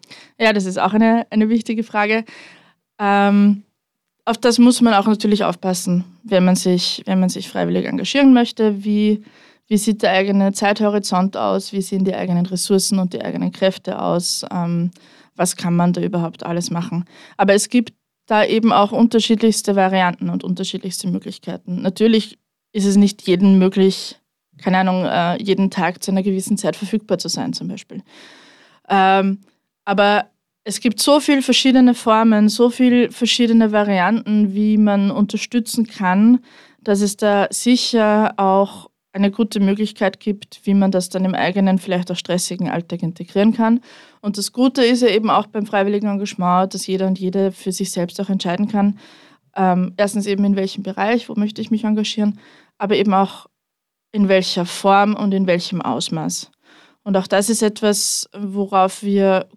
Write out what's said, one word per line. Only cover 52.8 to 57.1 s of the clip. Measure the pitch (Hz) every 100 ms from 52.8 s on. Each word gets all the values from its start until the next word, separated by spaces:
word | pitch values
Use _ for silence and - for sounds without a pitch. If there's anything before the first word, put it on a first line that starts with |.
| 202 156
eben | 202
auch | 190 190 - - _ _ _ _ _ _
in | 214 196
welcher | 190 180 185 175
Form | - 196 196 202 202
und | 208
in | 196 180
welchem | 175 - 175
Ausmaß. | - 123 - 160 165 - - _ _ _ _ _
Und | 208